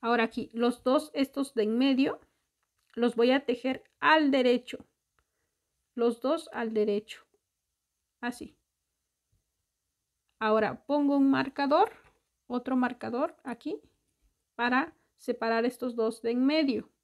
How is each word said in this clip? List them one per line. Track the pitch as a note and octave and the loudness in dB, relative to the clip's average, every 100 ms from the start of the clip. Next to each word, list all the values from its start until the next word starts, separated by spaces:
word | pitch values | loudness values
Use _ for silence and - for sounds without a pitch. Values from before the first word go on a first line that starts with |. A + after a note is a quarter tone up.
Ahora | A#3 A#3 | -2 0
aquí, | A3+ - A3 | 0 -4 -10
los | A#3 A#3+ B3 | -2 -2 -2
dos | - C#4 D4+ | 0 0 -2
estos | - C4+ - C4+ | -4 -4 -4 -6
de | - | -2
en | G#3+ A3+ | -2 0
medio, | C4+ C4 C#4 - _ _ _ _ _ _ _ | 2 2 0 -4 _ _ _ _ _ _ _
los | - A#3+ A3 | -2 -2 2
voy | A#3+ | 2
a | C4 | 2
tejer | C#4 A#3+ B3+ C4 _ _ | 0 -4 -4 -8 _ _
al | - D#4 D4 | 4 6 4
derecho. | C4+ B3+ B3 B3 - - _ _ _ _ _ _ _ _ _ _ - | 2 2 2 -2 -16 -16 _ _ _ _ _ _ _ _ _ _ -2
Los | A#3 A#3 | -2 0
dos | C4+ D#4+ - | -2 -4 -4
al | - A#3 | -10 -6
derecho. | A3 G#3 G3+ G#3+ - _ _ _ _ _ _ _ _ _ _ | -2 0 -2 -4 -20 _ _ _ _ _ _ _ _ _ _
Así. | F#3 - - _ _ _ _ _ _ _ _ _ _ _ _ _ _ _ _ _ _ _ | -10 -10 -16 _ _ _ _ _ _ _ _ _ _ _ _ _ _ _ _ _ _ _
Ahora | A3 A3 G#3+ A#3+ _ | 0 2 2 -4 _
pongo | D4 C#4+ C#4+ | 0 2 4
un | C4+ | 4
marcador, | C4+ C4+ - C#4+ D4+ G#4+ - _ _ _ _ _ | 4 0 -4 0 4 2 0 _ _ _ _ _
otro | B3 B3 B3+ | -8 -4 -2
marcador | B3 B3 A3 A#3+ D#4 - | -2 -4 -8 -4 -6 -6
aquí, | - A#3+ D4 G#4 _ _ _ _ _ _ _ | -14 -12 -10 -10 _ _ _ _ _ _ _
para | - A#3+ B3+ E4+ - _ _ | -4 0 0 -2 -8 _ _
separar | - A#3+ A3+ A3+ | -8 -4 -2 0
estos | A#3 B3 B3+ | 0 -2 -8
dos | A#3 A3 A3+ | -2 -2 -2
de | A3+ | -4
en | A#3+ | 0
medio. | C4 D#4 C#4+ A3 - _ | 2 2 0 -2 -6 _